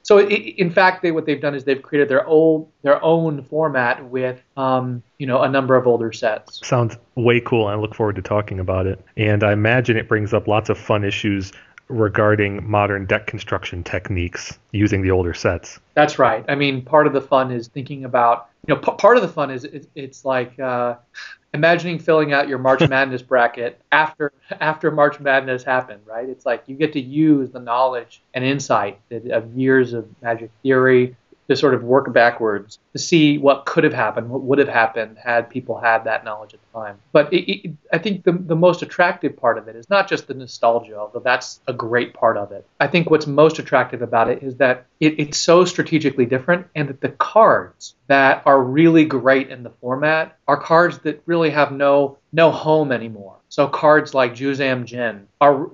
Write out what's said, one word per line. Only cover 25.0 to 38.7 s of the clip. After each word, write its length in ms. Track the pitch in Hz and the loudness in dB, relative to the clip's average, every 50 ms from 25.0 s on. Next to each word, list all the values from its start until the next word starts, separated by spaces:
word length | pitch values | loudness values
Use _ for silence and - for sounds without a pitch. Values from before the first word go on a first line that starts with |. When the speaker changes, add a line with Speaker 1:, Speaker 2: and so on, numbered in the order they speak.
| 147 147 143 - | 2 2 2 -2
Speaker 1:
Madness 460 | 143 139 131 135 131 131 127 123 127 | -2 0 0 0 0 -2 -6 -6 -4
happened, 380 | 139 127 127 123 - 104 101 101 | -2 -2 -2 -2 -4 -12 -20 _
right? 220 | 107 110 117 123 131 | -12 -10 -10 -8 -10
It's 180 | 127 - _ | -12 -8 _
like 160 | 131 117 107 - | -4 -4 -4 -6
you 100 | - 135 | -12 -6
get 160 | 139 156 156 156 | -4 -4 -2 -2
to 80 | 147 | -6
use 500 | 127 127 139 151 160 156 151 139 131 123 | -8 -6 -2 0 4 4 4 2 2 -4
the 80 | 127 127 | -8 -14
knowledge 640 | 123 120 120 123 131 127 127 120 117 - _ _ _ _ - | -8 -4 -2 0 0 0 -2 -4 -10 -12 _ _ _ _ -8
and 100 | 131 127 | -4 -2
insight 560 | 131 139 143 139 - 127 107 101 101 101 - _ _ | -2 -2 -2 -2 -2 0 0 0 -4 -8 -12 _ _
that, 200 | 120 113 113 123 113 | -14 -12 -8 -4 -4
of 200 | 113 110 113 117 | -4 -4 -4 -6
years 360 | 127 131 131 131 131 127 120 120 | -2 2 4 4 4 4 2 -2
of 140 | 117 107 104 - _ 120 | -8 -10 -10 -16 _ -8
Magic 300 | 117 117 110 113 110 - _ - | -6 -6 -6 -8 -14 -20 _ -2
theory 540 | 135 131 127 131 131 127 123 123 127 127 _ _ _ _ _ _ - | 0 2 4 4 6 6 4 4 2 -4 _ _ _ _ _ _ -4
to 80 | 139 | -2
sort 180 | 135 - 139 127 | 0 2 2 0
of 80 | 120 123 | 0 0
work 300 | 120 127 139 131 131 117 | 2 2 2 2 2 2
backwards 680 | 120 117 120 120 - 117 110 101 101 98 - - - _ _ _ | 4 4 4 2 0 -2 -2 -2 -4 -8 -12 -20 -20 _ _ _
to 60 | 131 | -10
see 360 | - - 180 165 151 147 147 | -4 0 2 4 4 4 2
what 300 | 147 135 139 139 135 - | 2 2 2 2 2 -2
could 160 | - - 165 151 | -2 0 2 2
have 100 | 151 113 | 2 0
happened, 380 | 127 117 107 - 123 113 120 | 0 -2 -4 -4 -6 -8 -8
what 120 | 123 131 131 | -8 -8 -2
would 180 | 123 143 143 | 0 2 2
have 80 | 139 - | 2 2
happened 500 | 117 120 113 113 - 117 110 107 110 - | 2 0 0 0 -2 -6 -8 -8 -10 -12
had 320 | - 123 120 117 117 - | -6 -2 -2 -2 -2 -2
people 300 | - 127 123 123 110 104 | -8 -12 -8 -8 -8 -4
had 240 | 107 117 113 110 - | 0 0 0 0 0
that 200 | 113 110 107 - | -2 -6 -6 -6
knowledge 300 | 110 107 107 107 - - | -10 -12 -12 -14 -18 -20
at 60 | _ | _
the 180 | _ _ _ 113 | _ _ _ -14
time. 180 | 107 104 98 - _ _ | -12 -12 -14 -16 _ _
But 220 | - 156 147 147 175 | 2 2 2 2 0
it, 180 | 185 180 - | -2 -2 -4
it, 220 | 196 196 - 175 147 - _ _ - | -8 -8 -10 -14 -16 -16 _ _ -4
I 60 | 165 | -4
think 240 | - 220 196 170 - | -2 -4 -6 -2 -2
the, 80 | 190 | -2
the 240 | 170 180 185 156 165 | -2 -2 -2 -4 0
most 280 | 160 180 180 | 2 4 2